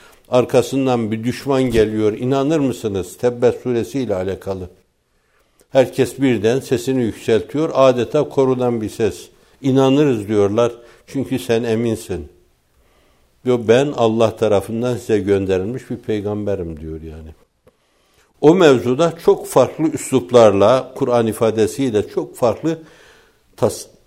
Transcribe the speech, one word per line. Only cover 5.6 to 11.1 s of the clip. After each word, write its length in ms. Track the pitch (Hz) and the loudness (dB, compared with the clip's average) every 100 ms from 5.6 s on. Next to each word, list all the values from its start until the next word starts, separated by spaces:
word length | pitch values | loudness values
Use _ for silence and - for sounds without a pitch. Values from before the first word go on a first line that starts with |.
| _ | _
Herkes 500 | 135 123 - 123 - | 2 2 2 -2 0
birden 400 | 135 113 107 131 | 0 2 0 0
sesini 420 | 131 120 135 131 | -2 -4 -2 -2
yükseltiyor, 680 | 113 - - 110 - 143 160 | -2 -4 0 0 0 -4 -2
adeta 540 | 131 135 123 113 151 147 | 4 4 4 0 -2 0
korudan 520 | - 131 123 123 117 | 0 0 0 -2 -2
bir 100 | 104 | -4
ses. 380 | - 107 - - _ _ _ | -2 -4 -4 -14 _ _ _
"İnanırız." 640 | 135 131 135 139 151 117 101 | 0 2 4 4 2 0 0
diyorlar, 440 | 107 101 107 117 - - - | 2 2 2 0 -2 -18 -20
çünkü 320 | - | -10